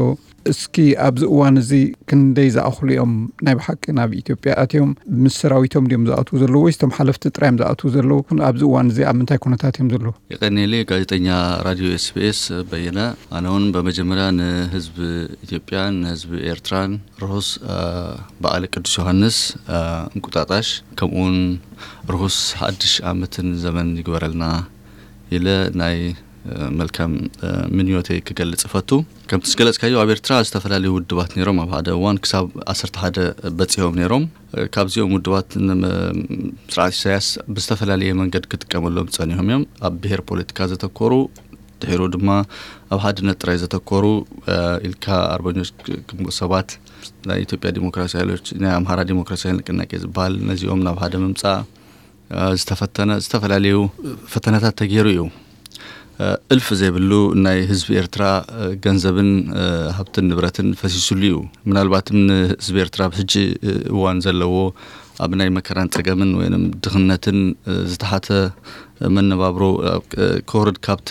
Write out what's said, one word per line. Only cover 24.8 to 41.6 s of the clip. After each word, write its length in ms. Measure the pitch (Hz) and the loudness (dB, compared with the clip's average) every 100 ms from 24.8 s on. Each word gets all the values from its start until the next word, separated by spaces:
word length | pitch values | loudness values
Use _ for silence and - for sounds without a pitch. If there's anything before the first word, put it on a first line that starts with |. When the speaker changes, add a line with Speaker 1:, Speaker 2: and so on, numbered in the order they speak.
| - - - - - | -20 -20 -20 -20 -6
Speaker 2:
ኢለ 180 | 90 90 95 92 | -2 0 2 0
ናይ፣ 240 | 90 85 85 87 85 - - | -2 -2 -2 -4 -6 -12 -18
እ፣ 120 | - - 71 | -12 -8 -6
መልካም፣ 400 | 76 82 - 85 80 85 - | -4 -4 -2 -4 -4 -6 -8
እ፣ 100 | 87 90 85 | -6 -4 -2
ምንዮተይ 500 | 95 92 92 - 87 | 0 0 0 -2 -4
ክገልጽ 420 | - - 87 82 - | -6 -6 -4 -4 -4
ፈቱ። 240 | 98 - 139 160 - | -4 0 0 0 -8
ከምቲ 220 | - 95 - | -4 -4 0
ዝገለጽካዮ 460 | - 117 113 117 123 | 2 4 4 2 4
ኣብ 140 | 110 | 4
ኤርትራ 240 | 107 - 131 | 2 2 2
ዝተፈላለዩ 520 | 110 101 101 98 95 | 2 -2 -2 0 2
ውድባት 400 | 92 90 87 87 | 0 0 -2 -2
ነይሮም። 280 | 92 92 92 | 0 0 2
ኣብ 100 | 85 | 0
ሓደ 160 | 80 87 | -2 -2
እዋን 280 | 87 101 101 | 0 0 0
ክሳብ 260 | - 98 90 - - | 0 0 -2 -4 -6
ዓሰርተ 300 | 95 - - | -6 -6 -4
ሓደ 200 | 90 92 90 - 90 | -4 0 -2 -2 -6
በጺሖም 440 | 82 92 - 90 85 | -2 0 2 0 2
ነይሮም። 300 | 90 127 160 - - | 2 2 0 -6 -10
እ፣ 160 | - - | -6 -4
ካብዚኦም 460 | - 95 110 101 | -2 0 0 2
ውድባት 360 | 98 92 95 - 101 | 2 2 0 -2 0
ንም-፣ 280 | 95 92 92 92 90 87 85 90 92 - - | 0 2 0 0 -2 -4 -4 -6 -8 -10 -6
ስርዓት 280 | - 92 | 0 0
ኢሳያስ 340 | 95 98 98 - - - | 0 0 0 -2 -6 -8
ብዝተፈላለየ 640 | 101 - 110 101 95 95 | -6 -4 -2 0 0 0
መንገድ 320 | 92 92 90 - | 0 0 -2 -4
ክጥቀመሎም 600 | - - 90 85 87 82 | -8 -6 -4 -2 -2 -4
ጸኒሖም 380 | - 82 87 98 | -4 -4 -2 0
እዮም። 160 | 131 143 - | 0 -2 -6
ኣብ 160 | 92 87 | -6 -4
ብሔር 240 | 101 95 | -4 -4
ፖለቲካ 380 | - 90 - - 92 | -4 -6 -6 -4 -4
ዘተኮሩ፣ 460 | 92 98 - 113 127 135 - - - | -4 -8 -2 2 2 0 -6 -20 -20